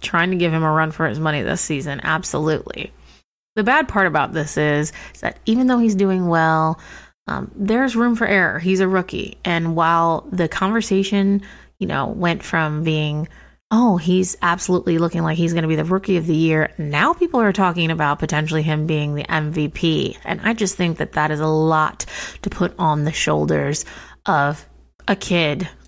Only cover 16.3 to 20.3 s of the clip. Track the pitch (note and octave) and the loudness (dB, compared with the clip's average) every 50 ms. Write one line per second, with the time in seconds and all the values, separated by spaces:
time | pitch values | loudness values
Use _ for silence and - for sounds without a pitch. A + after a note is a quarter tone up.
16.3 | D#3+ D#3 E3 D#3+ D#3 D#3 D#3 - - - D#3 D3 D3 D3 G3+ D4 F4 - F4+ E4+ | 2 2 2 2 4 2 0 0 -2 -6 -6 -2 0 2 2 2 2 0 0 0
17.3 | - B3 A3+ G3+ F3+ G#3 F#3+ F3+ E3 F3 E3 D#3+ E3 D#3+ D#3 C#3+ D3 C#3+ D#3 D3+ | 2 2 2 2 2 2 2 2 2 0 0 0 0 0 2 0 0 0 -2 -2
18.3 | D3+ D3+ D#3 D#3 D#3+ D#3 D3+ D#3+ D#3 D3+ D3+ E3 D#3+ D3+ D3 D3 D3 D3 - - | -2 -2 -2 0 0 0 0 0 0 0 0 0 0 -2 -2 -2 -4 -4 -4 -2
19.3 | - D#3 D3+ D3+ D#3 D#3+ D3+ D3 - - - E3 D#3+ D3+ C3+ - - - - - | -2 -2 -2 -2 -2 -2 -2 -2 -2 -2 0 0 0 0 -2 -4 -6 -8 -8 -8